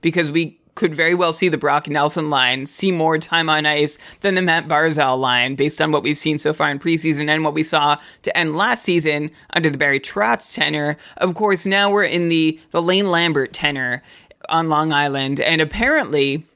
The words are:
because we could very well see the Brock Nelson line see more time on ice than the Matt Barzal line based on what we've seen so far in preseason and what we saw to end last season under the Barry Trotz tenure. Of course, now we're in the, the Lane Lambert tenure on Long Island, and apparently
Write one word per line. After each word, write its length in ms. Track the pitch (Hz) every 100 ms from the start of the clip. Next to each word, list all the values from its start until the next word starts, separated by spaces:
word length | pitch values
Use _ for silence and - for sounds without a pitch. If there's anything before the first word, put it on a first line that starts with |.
because 300 | 165 170 156
we 280 | 156 165 - _
could 200 | - 185
very 200 | 151 165
well 180 | 175 175
see 160 | 160 180
the 100 | 156
Brock 300 | 147 143 147
Nelson 420 | 147 147 165 151
line 360 | 143 127 131 139
see 260 | - 190
more 260 | 175 160 160
time 320 | 156 165 160
on 160 | 156 151
ice 320 | 151 147 - - -
than 160 | 202 185
the 60 |
Matt 260 | 180 165 160
Barzal 500 | 151 160 151 135 131
line 380 | 131 123 123 135
based 260 | 143 -
on 120 | 156
what 100 | 151
we've 140 | 139 147
seen 200 | 156 147
so 140 | 147
far 180 | 151 151
in 100 | 139
preseason 500 | 170 165 156 147 147
and 160 | 156 156
what 80 |
we 100 | 151
saw 320 | 156 160 147 147 - -
to 140 | - -
end 200 | 165 156
last 260 | 214 262
season 480 | - 175 156 147 151 - -
under 160 | 170 160
the 80 | 143
Barry 240 | 143 139
Trotz 520 | - - 214 233 -
tenure. 440 | - 147 151 147 151 - -
Of 180 | 185
course, 320 | 180 214 190 196
now 240 | 196 202
we're 140 | 202
in 240 | 180 175 170
the, 320 | 165 160 156 _
the 100 | -
Lane 280 | 170 190 202
Lambert 440 | 170 170 147 131
tenure 500 | - 151 139 127 123 - - _ - -
on 180 | 165 165
Long 240 | 151 160
Island, 480 | 143 143 139 135 139
and 220 | - 160
apparently 800 | 151 202 240 311 220 147 139 139 156